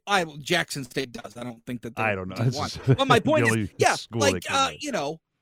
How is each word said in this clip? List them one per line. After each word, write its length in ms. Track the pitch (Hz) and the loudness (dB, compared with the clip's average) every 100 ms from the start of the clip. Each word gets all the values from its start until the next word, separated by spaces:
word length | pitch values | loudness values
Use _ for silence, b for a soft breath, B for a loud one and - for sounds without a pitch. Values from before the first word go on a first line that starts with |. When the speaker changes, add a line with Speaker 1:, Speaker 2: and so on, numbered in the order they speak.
| - | 0
Speaker 1:
I, 180 | 202 165 151 | 0 0 -6
Jackson 440 | 135 170 - 147 | -2 0 0 -6
State 280 | 127 147 131 | -6 -6 -6
does. 240 | 117 - 120 | -8 -14 -12
I 60 | |
don't 220 | 123 117 | -12 -12
think 180 | - 123 | -10 -8
that 140 | 117 113 | -8 -4
they're 80 | |
Speaker 2:
I 100 | 110 | -2
don't 140 | 98 92 | -2 -4
know. 80 | 92 | -2
Speaker 1:
D 200 | 123 131 | 0 0
one. 80 | |
Speaker 2:
This 120 | 131 - | -4 -2
is 40 | |
<laughs> 40 | - 131 | 2 4
Speaker 1:
But 120 | 269 | 6
my 100 | 233 | 4
Speaker 2:
the 60 | |
Speaker 1:
point 200 | - 311 | 6 2
is, 60 | 113 | 4
Speaker 2:
only 200 | 113 101 - | 2 0 2
Speaker 1:
yeah, 160 | 339 | 2
Speaker 2:
school 260 | - - - | 2 -2 0
Speaker 1:
like, 140 | 277 | 2
Speaker 2:
that 100 | - | 0
came 120 | 302 277 | -2 0
Speaker 1:
uh, 40 | 269 | 0
Speaker 2:
up. 80 | - | -2
Speaker 1:
you 120 | 294 | -6
know, 280 | 202 143 160 _ _ | -4 -4 -8 _ _